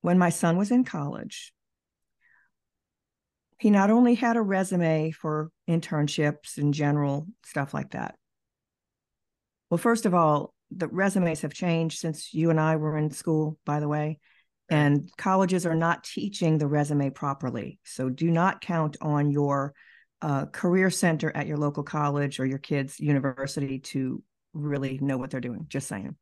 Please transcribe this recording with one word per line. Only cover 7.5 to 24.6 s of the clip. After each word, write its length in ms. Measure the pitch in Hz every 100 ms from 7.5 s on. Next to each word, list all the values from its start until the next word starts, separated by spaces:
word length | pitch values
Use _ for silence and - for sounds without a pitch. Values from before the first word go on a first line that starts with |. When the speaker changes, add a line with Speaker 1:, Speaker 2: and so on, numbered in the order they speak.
| 151 143
Speaker 1:
like 180 | 147 139
that. 260 | - 50 - _ _ _ _ _ _ _ _ _ _ _ _ _ _ _
Well, 80 | 170
first 260 | 233 226
of 100 | 220
all, 380 | 175 160 147 147 _ _
the 180 | 185 160
resumes 540 | 175 196 196 170 156
have 120 | 151
changed 440 | - 180 165 165 -
since 360 | 165 156 -
you 160 | - 165
and 80 | 160
I 180 | 156 160
were 220 | 156 151
in 120 | 151
school, 480 | 147 - 156 156 156
by 140 | - 147
the 100 | 147
way, 300 | 151 151 160 _ _ _ _ _
Speaker 2:
Right. 80 | 151
Speaker 1:
and 300 | 147 143 - -
colleges 480 | 202 190 185 185
are 100 | 175
not 280 | 165 165 160
teaching 540 | - - 202 - 170 156
the 80 | 147
resume 440 | 147 147 147 139
properly. 680 | 131 143 139 131 120 - -
So 260 | - - 131
do 200 | 127 165
not 300 | 165 185 -
count 360 | - 170 156 147
on 300 | 156 147 147
your, 440 | 143 143 139 139 - - - _ _
uh, 260 | 160 139 -
career 440 | - 180 185 185
center 400 | 175 180 156 160
at 120 | 151 147
your 120 | 147
local 260 | 147 147
college 560 | 147 151 147 143 143 139
or 60 | 131
your 120 | 135
kid's 400 | - 143 135 -
university 800 | 147 143 135 127 135 - 139 135
to 440 | - 139 131 120 - _ _
really 440 | 156